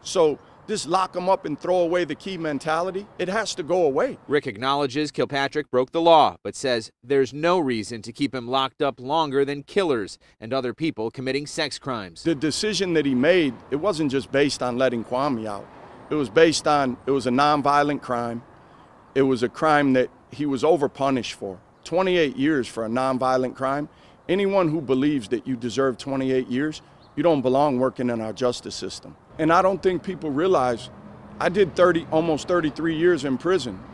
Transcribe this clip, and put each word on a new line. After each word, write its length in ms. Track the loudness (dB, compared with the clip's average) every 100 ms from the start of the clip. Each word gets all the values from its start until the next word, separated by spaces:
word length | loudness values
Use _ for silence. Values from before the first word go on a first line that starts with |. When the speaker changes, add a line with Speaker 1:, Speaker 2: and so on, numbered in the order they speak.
Speaker 1:
So 380 | -4 2 2 2 -10 -20 -8
this 200 | -6 -2
lock 280 | -2 -2
'em 140 | -4 0
up 160 | 0
and 140 | -2 -8
throw 160 | 0 2
away 280 | 2 0 -2
the 80 |
key 240 | -6 -8 -6
mentality, 680 | -6 -4 -2 -2 -2 -6 -10 -8
it 100 | -4
has 260 | -2 -4
to 80 | -6
go 200 | -2 2
away. 360 | 2 2 -2 -4 -2
Speaker 2:
Rick 200 | -2 0
acknowledges 640 | -6 -2 0 0 -2 -4
Kilpatrick 600 | -2 -2 0 -2 -4 -2
broke 220 | 0 0
the 80 | 2
law, 360 | 8 8 8 2
but 140 | -12 -6
says 340 | -2 -2 -4 _
there's 320 | -2 2 2
no 240 | 0 0 2
reason 420 | 2 -2 -4 -10
to 120 | -12
keep 220 | -4 -4
him 140 | -4 -4
locked 320 | -2 -2 _
up 180 | -4 -4
longer 460 | -4 -2 0 0
than 180 | 0 -2
killers 560 | -4 -2 0 0 -4 -12 _ _
and 140 | -6
other 180 | -4 -4
people 380 | -4 -6 -4 -8
committing 360 | -6 -6 -4 -6
sex 320 | -6 -6 -6
crimes. 440 | -8 -8 -8 -6
Speaker 1:
The 120 | -2
decision 600 | 0 -2 -2 -2 -2 0
that 100 | 0
he 100 | 2
made, 380 | 2 4 4 2 -2 -8
it 60 | -4
wasn't 340 | -2 -2 -2
just 220 | -2 -2
based 300 | 0 0 0
on 160 | -4 0
letting 260 | 0 -2
Kwame 420 | -4 -4 -2 -4 -6
out. 200 | -10 -14 -20 -20 -20 -6
It 60 |
was 160 | -4 0
based 360 | 4 6 4 2
on, 300 | 2 2 -2
it 60 | -2
was 160 | 0 0
a 40 |
nonviolent 680 | 2 4 4 4 2 2 -2
crime. 420 | -4 -4 -4 -8 -12 -20 -20 -20 -20 -20 -6
It 80 | 0
was 200 | 2 2
a 80 | -2
crime 420 | 0 2 4 4
that 160 | 4 2 -4 _
he 160 | -6 -4
was 160 | 0
overpunished 720 | 4 4 2 0 0 0 -4
for. 260 | -10 -10 -12 _ _
Twenty-eight 520 | -4 0 2 2 2 0
years 300 | 0 0 -2
for 200 | -6 -4
a 20 |
nonviolent 640 | -2 0 0 2 2 0
crime. 360 | -4 -4 -4 -6 -14 -20 -20 -4
Anyone 380 | 0 2 2 2
who 120 | -2
believes 480 | 0 2 2 0 -2
that 180 | -6 -4
you 100 | -6
deserve 420 | -6 -2 -2 -2
twenty-eight 500 | -6 -4 0 -2 0
years, 320 | -4 -4 -6 -18 -20 -16 -2
you 60 |
don't 200 | 2 2
belong 360 | 2 2 2 2
working 300 | 0 0 -4
in 140 | -2
our 100 | -6
justice 420 | -2 -2 -2 -8
system. 420 | -10 -10 -12 -18 -20 -20 -2
And 160 | 2
I 100 | 4
don't 200 | 4 2
think 220 | 0 -2
people 260 | -4 -8 -4
realize 600 | 0 2 4 2 -2 -8 -18 -20 -20 -20 -4
I 80 | -2
did 260 | 2 2
thirty, 320 | 4 4 4 0
almost 340 | 0 2 -2 0
thirty-three 500 | 0 0 -2 -4 2
years 280 | 2 2
in 120 | 0 -2
prison. 440 | 0 0 -2 -10 -14